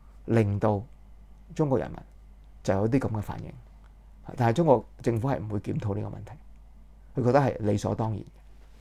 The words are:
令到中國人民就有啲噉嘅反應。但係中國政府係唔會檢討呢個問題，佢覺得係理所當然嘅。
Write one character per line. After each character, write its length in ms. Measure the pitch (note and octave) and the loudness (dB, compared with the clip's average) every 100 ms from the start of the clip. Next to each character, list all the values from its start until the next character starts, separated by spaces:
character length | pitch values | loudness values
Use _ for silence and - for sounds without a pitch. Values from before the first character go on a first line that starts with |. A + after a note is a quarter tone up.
| - - - | -20 -12 0
令 320 | A2+ G2+ G2+ | 2 2 2
到 240 | G#2+ G2+ - - - - - - - | 0 0 -4 -18 -20 -20 -20 -20 -10
中 160 | D#3 D3 | -2 0
國 80 | A#2 | 0
人 120 | C2+ | -2
民 80 | - - - - - - - | -10 -16 -20 -20 -20 -20 -8
就 100 | - | 0
有 140 | F#2+ A2+ | 2 2
啲 120 | C3 | 2
噉 100 | - | 0
嘅 120 | G#2+ | -4
反 160 | - - | -6 -10
應。 80 | - - - - - - - - - - | -12 -16 -20 -20 -20 -20 -20 -20 -10 0
但 120 | A#2 | 2
係 40 | |
中 120 | A#2 D#3+ | 4 6
國 200 | A#2 - - | 6 4 -4
政 180 | A#2+ A2+ | -2 0
府 80 | C3+ | 0
係 120 | B2+ | -2
唔 100 | G#2 | -4
會 100 | G#2 | -6
檢 200 | - - | -4 -4
討 140 | G2+ G2+ | -2 -4
呢 60 | |
個 60 | G#2 | -6
問 160 | G#2+ | -10
題， 80 | G#2 - - - - - - - - C3+ | -14 -18 -20 -20 -20 -20 -20 -20 -10 -2
佢 80 | A#2+ | 4
覺 60 | |
得 80 | C#3 | 4
係 180 | B2+ - | 4 0
理 180 | G#2+ G#2+ | 0 0
所 160 | G#2+ | 0
當 180 | G#2 A2 | -2 -2
然 80 | G#2 | -4
嘅。 40 | - - - - - - | -10 -18 -20 -20 -20 -20